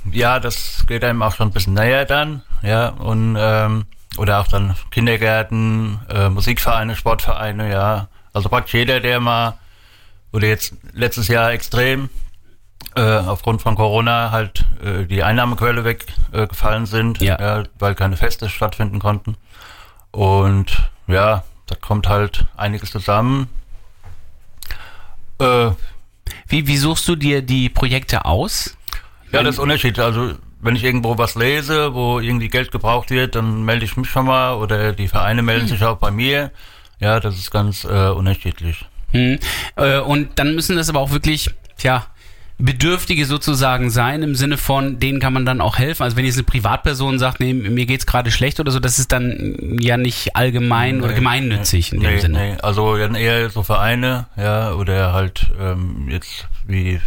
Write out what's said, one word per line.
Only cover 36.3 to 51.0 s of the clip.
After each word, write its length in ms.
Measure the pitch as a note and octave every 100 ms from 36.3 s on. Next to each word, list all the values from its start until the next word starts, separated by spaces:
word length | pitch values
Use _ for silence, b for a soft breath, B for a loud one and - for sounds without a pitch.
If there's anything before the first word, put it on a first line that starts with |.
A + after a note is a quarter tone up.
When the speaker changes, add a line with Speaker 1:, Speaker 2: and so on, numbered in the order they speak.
| C#3+ C#3 - B B B B
Speaker 1:
Ja, 200 | G#2 A2+
das 160 | G#2+ F#2
ist 140 | -
ganz, 320 | G#2+ G2+ G2+ F#2+
äh, 240 | G2+ F#2+
unterschiedlich. 760 | F#2 F#2+ G2 F#2 - E2+ E2 - - -
Speaker 2:
Hm. 280 | B2 B2+ C#3 B B B -
Äh, 240 | C#3 C#3
und 380 | C3+ C#3+ D3 -
dann 160 | C#3+ D#3+
müssen 200 | D#3 F3
das 140 | D#3+
aber 100 | D3+
auch 120 | C#3
wirklich, 400 | C#3+ D#3 D#3 - - - -
tja, 300 | C3 B2+ - - b b b b
Bedürftige 680 | B2+ B2+ D3+ F3+ - E3 C#3
sozusagen 640 | D3 - C3+ C3+ B2+ B2
sein, 320 | A#2 A#2+ D3+
im 100 | D#3
Sinne 240 | C3 C#3+ C#3+
von, 420 | - C3+ C3+ B2
denen 200 | C3 C#3
kann 120 | C3+
man 140 | C3 B2+
dann 160 | B2+
auch 160 | E2 G2+
helfen. 240 | C3+ D#3+
Also 160 | B2+ A#2
wenn 80 | C3
jetzt 120 | B2
eine 60 |
Privatperson 760 | - B2+ G#2 B2 D#3 C3 C3+ C3
sagt, 200 | B2+ -
„Nee, 140 | B2+
mir 320 | B2+ G2+ A#2+ B2
geht's 220 | C3 -
gerade 240 | B2 A#2+
schlecht“ 280 | G#2 C3+ -
oder 120 | D3
so, 80 | C3
das 180 | B2+ B2
ist 140 | B2+
dann 640 | C3 B2 - - - D#2 A2+
ja 160 | A#2+ A#2+
nicht 400 | B2 - - -
allgemein 680 | B2+ B2 A#2+ A#2 B2+ C3